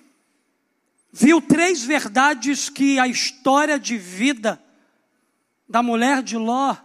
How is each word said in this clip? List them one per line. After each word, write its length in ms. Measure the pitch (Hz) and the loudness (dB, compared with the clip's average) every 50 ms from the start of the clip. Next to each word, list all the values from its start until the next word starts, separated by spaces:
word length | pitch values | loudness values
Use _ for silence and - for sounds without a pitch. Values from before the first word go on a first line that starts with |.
| _ _ _ _ _ _ _ _ _ _ _ _ _ _ _ _ _ _ _ _ _ _ | _ _ _ _ _ _ _ _ _ _ _ _ _ _ _ _ _ _ _ _ _ _
viu 300 | - - - 285 339 320 - | -2 2 4 6 6 6 4
três 400 | - - 320 339 370 370 285 226 | 2 2 2 2 2 0 -2 -2
verdades 880 | 247 302 285 - 220 202 254 269 294 302 240 226 277 285 - - - | -2 -2 -2 -2 -2 0 2 2 2 2 0 -2 -4 -4 -4 -4 -8
que 300 | - - 269 277 277 262 | -4 0 0 2 2 2
a 100 | 254 254 | 0 0
história 720 | - - - - - _ - 269 269 285 302 302 302 269 | -2 -4 -6 -6 -6 _ 0 2 2 2 2 2 0 -2
de 200 | 202 208 240 220 | -4 -6 -8 -8
vida 640 | 180 180 180 185 226 277 285 226 214 220 175 - _ _ _ _ _ _ _ _ _ _ _ _ _ _ _ _ _ _ _ _ _ - | -8 -10 -6 -2 -2 -2 -2 -2 -4 -4 -4 -6 _ _ _ _ _ _ _ _ _ _ _ _ _ _ _ _ _ _ _ _ _ -4
da 140 | 208 233 240 | -2 -2 0
mulher 400 | 240 233 226 240 262 285 262 240 | 0 0 0 0 0 0 -2 -4
de 140 | 185 226 | -6 -6
Ló 400 | 226 220 226 240 262 277 269 202 - - | -6 -4 -2 -2 -2 -2 -2 -4 -6 -10